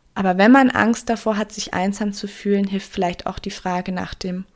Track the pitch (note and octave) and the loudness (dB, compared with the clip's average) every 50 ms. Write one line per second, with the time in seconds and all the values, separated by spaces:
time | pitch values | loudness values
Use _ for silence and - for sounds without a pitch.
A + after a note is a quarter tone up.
0 | _ _ - - F#3+ F#3 F3+ F#3 G3 A3 B3+ C#4 C4+ B3 - - G3+ A3 A#3 - | _ _ -6 -2 0 2 4 6 6 8 8 8 6 6 4 4 2 2 2 0
1 | - - A#3 G#3+ - A3 G#3+ G3+ A3 - - - - - - F#3 F3+ G3 G3+ - | -2 -2 -4 -2 -2 -2 -2 -2 -2 -4 -6 -10 -8 -6 -4 -2 -2 -2 -2 -2
2 | A3 G#3 G3+ - - G3+ - - - G3+ G3+ G3+ G3 G3 G3 G3 - - - G#3 | -4 -4 -4 -6 -8 -10 -10 -6 -2 0 2 2 2 0 -2 -4 -6 -6 -4 -2
3 | F#3 F3 F3+ - - - F#3 - - G3 G3+ - - F#3 F3+ F3+ F#3 - F#3 F3+ | -2 -2 -2 -4 -6 -8 -8 -8 -8 -10 -10 -8 -6 -4 -4 -4 -4 -4 -6 -6
4 | F#3 F3 - - - F#3 F3+ F3+ F#3+ - _ | -6 -8 -8 -8 -8 -8 -8 -8 -10 -12 _